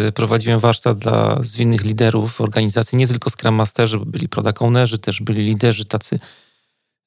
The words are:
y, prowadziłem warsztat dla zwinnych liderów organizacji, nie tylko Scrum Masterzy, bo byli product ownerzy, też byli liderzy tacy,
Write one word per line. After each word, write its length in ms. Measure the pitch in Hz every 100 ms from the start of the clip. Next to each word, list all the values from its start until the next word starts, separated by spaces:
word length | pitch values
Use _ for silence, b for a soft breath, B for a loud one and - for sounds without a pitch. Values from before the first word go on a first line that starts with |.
| 107
y, 40 |
prowadziłem 480 | 104 110 113 113 113
warsztat 380 | 117 113 120 104
dla 400 | 113 113 110 110
zwinnych 400 | 117 110 117 113 104
liderów 560 | 110 113 110 110 -
organizacji, 560 | 110 113 107 117 113 127
nie 100 | 127
tylko 220 | 120 -
Scrum 260 | - 117 110
Masterzy, 420 | 107 - 113 107
bo 60 | 107
byli 240 | 113 117
product 320 | - 110 101
ownerzy, 360 | 120 120 123 110
też 220 | - 101
byli 220 | 107 104
liderzy 420 | 107 104 120 104 107
tacy, 340 | 110 - - b b b b b b _ _